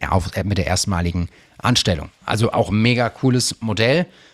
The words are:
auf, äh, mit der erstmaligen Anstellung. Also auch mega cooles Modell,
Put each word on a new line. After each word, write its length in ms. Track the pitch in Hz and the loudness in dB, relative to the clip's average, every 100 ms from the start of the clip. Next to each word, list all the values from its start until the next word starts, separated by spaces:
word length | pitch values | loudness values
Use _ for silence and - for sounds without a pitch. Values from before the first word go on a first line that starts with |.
| 73 | 0
auf, 240 | 95 - - | 0 0 -4
äh, 80 | 95 | -2
mit 120 | 98 | -2
der 100 | 82 | 0
erstmaligen 600 | 92 - 87 87 87 87 - _ - | -2 -2 -2 -2 -2 -4 -8 _ -4
Anstellung. 500 | 120 123 - 78 76 - - | 0 2 0 -2 -4 -12 -4
Also 280 | 107 113 | 0 0
auch 180 | 127 - | 0 0
mega 380 | 107 117 120 113 | 2 2 2 0
cooles 480 | - 135 123 - - | 0 0 2 0 -4
Modell, 460 | 113 104 117 160 175 - - | -4 0 2 2 -2 -8 -20